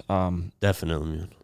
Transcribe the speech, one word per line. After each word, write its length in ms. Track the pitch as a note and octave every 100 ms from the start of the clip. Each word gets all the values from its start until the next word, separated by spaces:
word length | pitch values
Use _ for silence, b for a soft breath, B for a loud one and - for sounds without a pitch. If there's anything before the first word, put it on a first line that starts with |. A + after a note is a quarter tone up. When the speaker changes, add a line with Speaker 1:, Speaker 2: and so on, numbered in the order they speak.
| -
Speaker 1:
um, 420 | F#2+ F2+ F2+ F2 -
Speaker 2:
Definitely, 480 | G2+ F#2+ E2 D#2 D#2+ D#2
man. 120 | F2 -